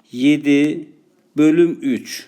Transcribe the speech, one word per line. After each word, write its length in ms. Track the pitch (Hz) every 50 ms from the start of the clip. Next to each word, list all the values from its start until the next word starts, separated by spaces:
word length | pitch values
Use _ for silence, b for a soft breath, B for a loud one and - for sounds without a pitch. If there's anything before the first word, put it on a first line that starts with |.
| _ _ -
yedi 760 | 123 131 143 151 151 143 143 143 143 147 151 - - - - _ _ _ _ _ _ _ _ _
bölüm 420 | 143 151 156 156 170 170 165 143 - -
üç. 440 | 139 120 104 - - - - -